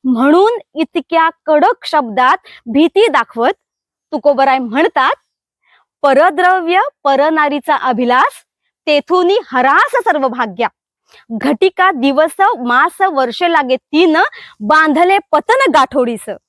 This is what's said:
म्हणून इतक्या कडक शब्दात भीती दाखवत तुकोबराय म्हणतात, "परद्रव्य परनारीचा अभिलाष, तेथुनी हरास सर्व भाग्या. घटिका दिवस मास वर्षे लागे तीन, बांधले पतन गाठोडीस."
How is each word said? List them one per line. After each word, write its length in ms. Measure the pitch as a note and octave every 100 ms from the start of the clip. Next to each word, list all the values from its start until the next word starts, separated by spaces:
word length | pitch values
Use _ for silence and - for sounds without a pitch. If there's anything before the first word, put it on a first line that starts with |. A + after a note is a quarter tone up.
म्हणून 560 | C4 A#3 C4+ E4+ G#4 A#4 -
इतक्या 560 | D4 D#4+ E4+ - E4 E4 - -
कडक 400 | D4+ F#4 A#4+ -
शब्दात 500 | D#4 A#3+ G#3+ B3+ F#4 - - A#3
भीती 420 | C#4 D#4+ G4 A4+
दाखवत 440 | C4+ A3+ A3+ B3 G4+ _ _ _ _ _
तुकोबराय 460 | D4 D4 C4 C4+ C4
म्हणतात, 560 | A#3+ B3 F4+ D4 C#4+ - _ _ _ _ _ _ _ _
"परद्रव्य 800 | C#4 C4+ F4 D4+ F4+ F#4 E4+ F#4 C5+ _
परनारीचा 720 | C#4+ C4+ D4+ D#4+ D4 C#4+ C#4+ D4
अभिलाष, 680 | C4 A#3 A#3+ B3 A#4+ - _ _ _ _ -
तेथुनी 520 | D4 - F4+ F4 G#4 -
हरास 380 | B3+ C4 D#4+ A#4
सर्व 360 | B4+ G4+ D4+ C4+
भाग्या. 400 | B3 A3+ F#3 A3 _ _ _ _ - _
घटिका 600 | A3+ C4+ C4 F#4+ - F#4
दिवस 500 | D4+ C4+ C#4 D#4+ -
मास 640 | G4 G4+ B3 B3 D4+ -
वर्षे 500 | G4 C#4+ B3+ A3+ F4
लागे 240 | D#4+ C4 B3+
तीन, 400 | _ D4+ F4 D#4 C#5 - - _
बांधले 580 | G#3 D#4 D#4 D4 F4+ G4 -
पतन 380 | D4 - C5 C5+
गाठोडीस." 500 | D4+ B3+ C#4 B3 A3+ - F#3+